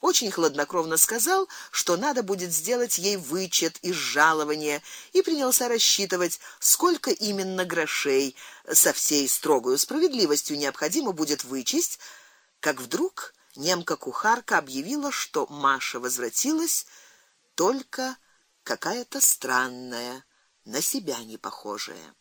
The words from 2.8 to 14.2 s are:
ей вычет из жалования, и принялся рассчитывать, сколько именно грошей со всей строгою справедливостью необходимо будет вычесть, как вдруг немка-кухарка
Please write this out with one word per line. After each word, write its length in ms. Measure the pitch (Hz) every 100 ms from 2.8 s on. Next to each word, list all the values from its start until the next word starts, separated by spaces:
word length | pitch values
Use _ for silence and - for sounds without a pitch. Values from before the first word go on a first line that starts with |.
| 240 -
ей 180 | 185 202
вычет 640 | 139 170 190 - 165 -
из 140 | 117 160
жалования, 880 | 139 147 156 160 151 151 151 147 - - -
и 100 | 370
принялся 440 | 381 311 262 247 247
рассчитывать, 720 | 233 - - 196 180 175 - - -
сколько 500 | - - 349 339 -
именно 560 | - 214 196 190 185 180
грошей 680 | 175 151 - 143 135 139 - - - -
со 220 | 147 175
всей 340 | 143 - 147 135
строгою 520 | - 156 139 120 135
справедливостью 800 | - 277 349 262 175 147 - 143
необходимо 520 | 143 - 160 240 262
будет 320 | 170 156 147
вычесть, 540 | 123 135 123 294 349 - - - - _ _ _
как 200 | 151 135
вдруг 540 | 120 175 359 - - _ _ -
немка-кухарка 1040 | 151 180 170 165 - -